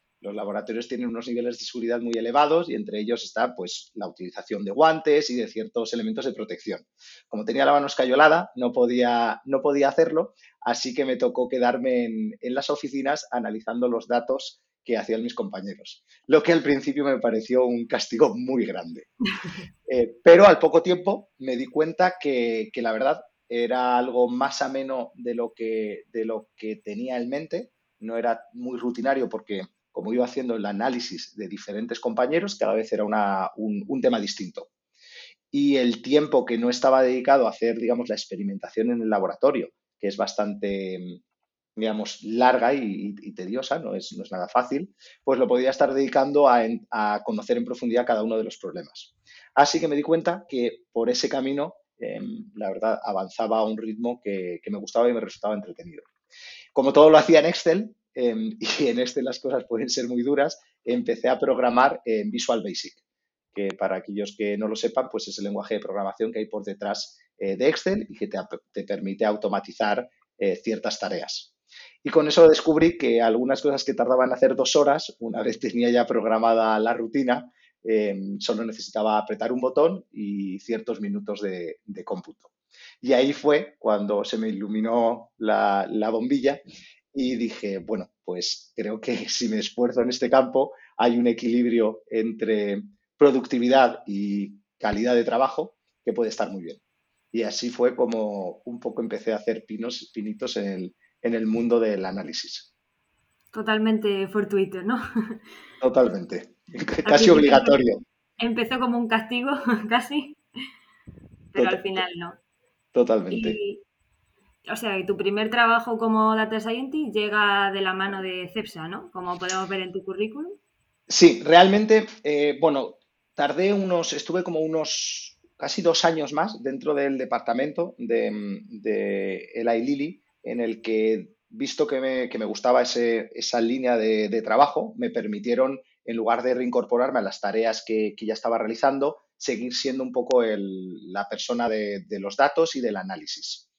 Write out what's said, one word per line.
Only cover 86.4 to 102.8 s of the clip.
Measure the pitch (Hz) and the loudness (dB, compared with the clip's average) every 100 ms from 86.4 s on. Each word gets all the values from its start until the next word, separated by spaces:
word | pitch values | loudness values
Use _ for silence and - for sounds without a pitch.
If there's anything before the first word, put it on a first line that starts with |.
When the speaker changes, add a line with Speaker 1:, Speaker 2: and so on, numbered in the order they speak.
| 135 - - - - _ _ | 0 -2 -8 -20 -20 _ _
Speaker 1:
y | 139 127 117 | -4 -2 -2
dije, | 113 - 104 95 | -4 -4 -6 -6
"Bueno, | 87 104 92 _ | -6 -6 -6 _
pues | - 90 - - - - | -10 -6 -6 -8 -10 -8
creo | 104 110 | -6 -6
que | 127 107 | -4 -6
<laughs> | 104 | -4
si | - 120 | -4 -2
me | 107 | -2
esfuerzo | - - 120 123 | -4 -2 0 2
en | 120 | -2
este | 123 120 | -2 4
campo, | 131 127 131 139 - - - | 4 4 0 -2 -6 -10 0
hay | 120 120 | 2 4
un | 120 | 2
equilibrio | 117 120 120 120 117 107 110 - | 2 0 2 2 2 2 -2 -4
entre | 113 113 110 110 107 101 101 101 _ _ - | -2 -2 -2 0 0 0 -4 -8 _ _ 4
productividad | 143 127 120 123 123 135 123 - - | 6 6 0 0 4 6 6 2 -8
y | 101 101 101 101 - _ _ | -6 -4 -4 -6 -12 _ _
calidad | 107 104 120 | -4 0 2
de | 120 | 2
trabajo | 220 117 131 - 151 _ _ _ | 2 2 0 -2 -8 _ _ _
que | 120 | -4
puede | 107 110 | -2 -2
estar | - 107 | -4 -6
muy | 98 | -8
bien". | 82 - _ _ _ _ _ | -12 -16 _ _ _ _ _
Y | 117 | -6
así | 107 - 123 | -4 -4 -6
fue | - 123 123 | 0 0 2
como | 117 113 107 101 92 - | -2 0 -4 -4 -8 -10
un | 123 120 | -14 -10
poco | 120 117 | -8 -8
empecé | 113 110 113 | -6 -6 -4
a | 107 | -2
hacer | 117 110 - | -4 -6 -8
pinos, | 110 117 - - | -10 -8 -10 -12
pinitos | 113 104 107 127 110 | -10 -10 -8 -6 -6
en | 101 | -6
el, | 92 90 - _ _ | -6 -10 -14 _ _
en | 117 | -4
el | 117 110 | -2 0
mundo | 113 117 117 | 0 2 2
del | 110 98 | 2 0
análisis. | 92 98 85 - - - - _ | -4 -6 -8 -10 -12 -14 -18 _